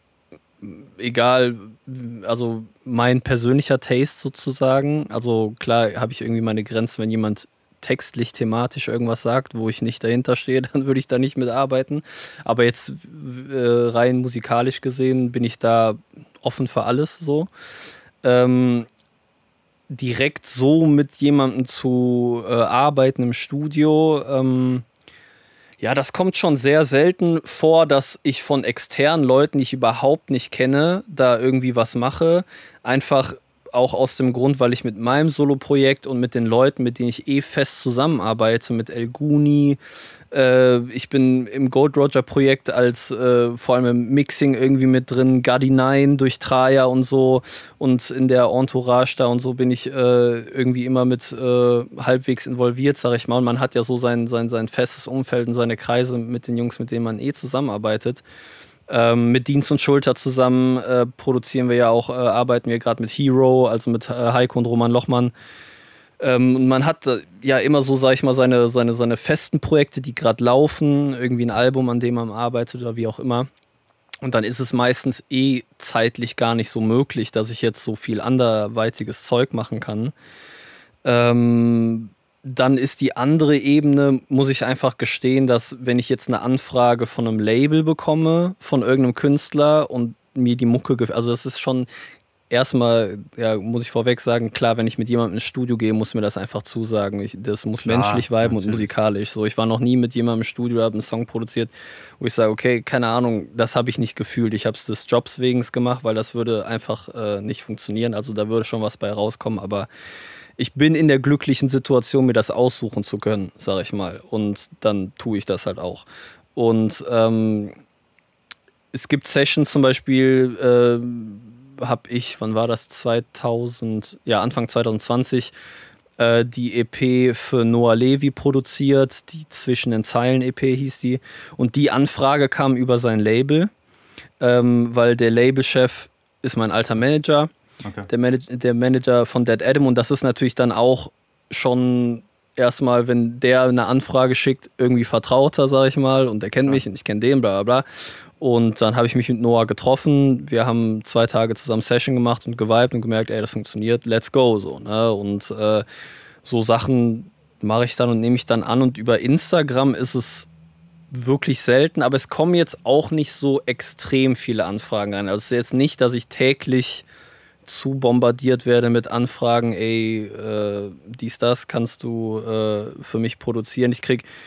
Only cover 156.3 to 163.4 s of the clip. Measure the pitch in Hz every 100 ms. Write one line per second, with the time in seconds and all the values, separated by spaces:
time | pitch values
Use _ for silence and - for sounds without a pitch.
156.3 | - - 120 110 117 - 127 120 113 -
157.3 | _ _ _ 107 113 120 - 123 113 117
158.3 | 123 - 117 - 120 131 127 117 113 127
159.3 | 156 - 175 147 127 139 110 131 127 -
160.3 | - - - - _ _ _ - 127 120
161.3 | 143 - 127 - 127 160 - 127 135 -
162.3 | - 165 175 160 - 117 143 156 156 147
163.3 | -